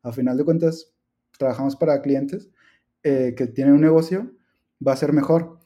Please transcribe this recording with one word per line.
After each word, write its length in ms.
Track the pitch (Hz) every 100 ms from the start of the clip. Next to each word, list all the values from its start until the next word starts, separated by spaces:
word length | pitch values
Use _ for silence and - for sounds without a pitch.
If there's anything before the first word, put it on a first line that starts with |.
A 100 | 123
final 240 | 120 127 127
de 60 |
cuentas, 500 | 147 165 165 160 - _ _ _ _ _
trabajamos 380 | 135 120 139 139
para 240 | 156 139
clientes, 480 | 139 135 135 - - _ _ _ _ _
eh, 320 | 151 135 127 117
que 100 | 123
tienen 260 | 127 135
un 60 | 143
negocio, 500 | 156 160 165 185 247 _ _ _ _ _ 131
va 60 |
a 40 | 135
ser 160 | 147
mejor. 460 | 147 139 165 165 -